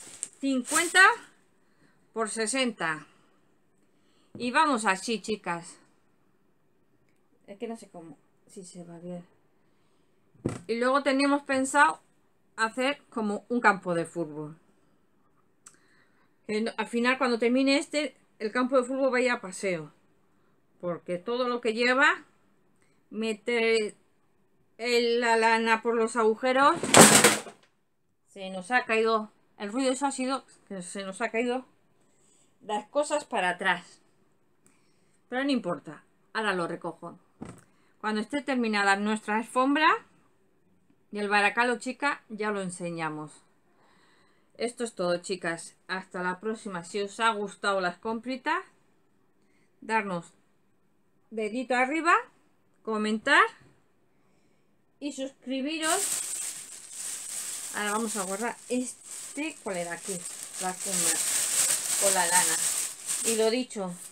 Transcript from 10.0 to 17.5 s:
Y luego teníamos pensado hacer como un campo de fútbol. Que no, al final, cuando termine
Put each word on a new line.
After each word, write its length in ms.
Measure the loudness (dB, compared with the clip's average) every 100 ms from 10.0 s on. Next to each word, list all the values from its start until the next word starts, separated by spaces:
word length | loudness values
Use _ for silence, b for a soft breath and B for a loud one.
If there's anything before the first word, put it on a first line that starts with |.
| _ _ _ _ -6 -6 -4
Y 80 | 0
luego 260 | 2 2
teníamos 400 | 4 2 4 2
pensado 580 | 2 0 2 4 4 2 _ _ _ _ _ -4
hacer 460 | -2 0 -2 -2 _
como 340 | -4 -2 -4 -2
un 120 | 2
campo 340 | 2 2 0
de 100 | -2
fútbol. 520 | -2 -4 -6 -8 -12 -14 _ _ _ _ _ _ _ _ _ _ -20 b b b b b b _ -4
Que 140 | -2
no, 100 | -2 -4
al 100 | -2
final, 320 | 0 2 2
cuando 220 | 0 2
termine 380 | 2